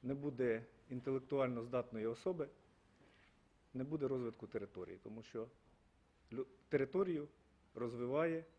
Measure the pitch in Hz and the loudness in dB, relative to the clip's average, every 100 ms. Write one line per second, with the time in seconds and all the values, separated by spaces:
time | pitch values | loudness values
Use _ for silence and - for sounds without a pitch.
0 | 127 139 143 123 123 113 117 - - 127 | -2 -2 -2 2 4 4 0 -20 -8 -6
1 | 131 135 131 139 131 120 120 127 120 113 | 0 -2 0 2 4 2 0 0 0 -2
2 | 110 117 - 180 147 - - - - - | -2 0 -2 -2 -4 -8 -20 -20 -20 -20
3 | - - - - _ _ _ 127 135 156 | -20 -20 -20 -20 _ _ _ -6 -4 0
4 | 139 131 120 113 104 113 98 - 87 92 | 2 2 0 -4 -6 -4 -4 -8 -8 -8
5 | 110 110 110 117 113 - - - _ _ | -10 -10 -6 -6 -6 -8 -20 -20 _ _
6 | _ _ - 117 131 - - 147 135 180 | _ _ -10 -6 -6 -8 0 2 4 2
7 | 190 160 147 - _ _ - - 120 120 | 2 2 -4 -12 _ _ -16 -4 -4 -2
8 | 123 139 165 165 165 | 0 2 2 0 -4